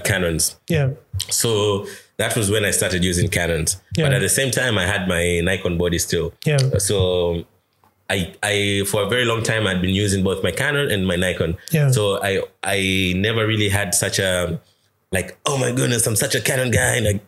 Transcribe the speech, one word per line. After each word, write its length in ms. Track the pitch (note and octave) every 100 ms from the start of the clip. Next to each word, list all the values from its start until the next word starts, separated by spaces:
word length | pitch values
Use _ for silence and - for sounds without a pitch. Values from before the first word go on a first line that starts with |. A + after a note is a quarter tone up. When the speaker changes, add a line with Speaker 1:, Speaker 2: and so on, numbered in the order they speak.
Speaker 1:
Canons. 520 | - F#2+ F2 D#2+ - - -
Speaker 2:
Yeah. 220 | D#3+ C3+ C#3 - G2 -
Speaker 1:
So 580 | - A#2 G#2 G#2 G2 - - - -
that 180 | A2+ B2
was 140 | G2
when 140 | G#2+
I 60 | G2+
started 340 | - G2 F#2+
using 240 | F#2 F2 D#2+
Canons. 480 | F2 E2+ D#2+ D#2+ - - -
Speaker 2:
Yeah. 100 | D3
Speaker 1:
But 80 |
at 60 | A#2
the 80 | F#2+
same 220 | - C3+
time, 280 | C3 B2+ G2+
I 80 | F2+
had 200 | G2+ F#2
my 340 | E2+ F2 F2
Nikon 360 | F2 F#2+ F2+ E2+
body 220 | F2 E2+
still. 340 | - F2 E2 - D#3
Speaker 2:
Yeah. 100 | C#3+ C3 C3
Speaker 1:
So 680 | - G2 F#2 F2+ F2 E2+ - _ _ _ _ _ -
I, 260 | G2 F2 -
I, 400 | G#2 G2+ G2+ G2+ G2
for 140 | G#2+
a 60 | G2
very 160 | B2 A2+
long 160 | A2+
time, 240 | A2 A2+ G2
I'd 140 | F#2
been 120 | F#2
using 300 | G2 G#2 G2
both 180 | F#2+ F#2
my 80 | -
Canon 400 | - C#3 C#3+ C#3
and 160 | G2+ F#2
my 100 | F2
Nikon. 400 | F#2 F2 E2 E2+ -
Speaker 2:
Yeah. 200 | D#3+ C#3
Speaker 1:
So 320 | A#2 G2+ F#2+
I, 200 | G2 F#2+ - _
I 480 | G2 G2 F#2+ F#2+ F#2 F2+
never 300 | G#2+ A2+ G#2+
really 220 | G#2+ G#2
had 260 | G2+ F#2+
such 240 | - G2 -
a, 400 | F#2+ F2+ F2 E2 - _ _ _ _
like, 240 | F#2 F2+ -
"Oh 140 | - C3+
my 140 | B2
goodness, 340 | B2 C3 A#2+ B2
I'm 80 | G#2+
such 180 | C#3 B2+
a 40 |
Canon 300 | C3 C3 B2+
guy." 300 | B2 B2 A#2+
Like, 200 | G#2+ G2+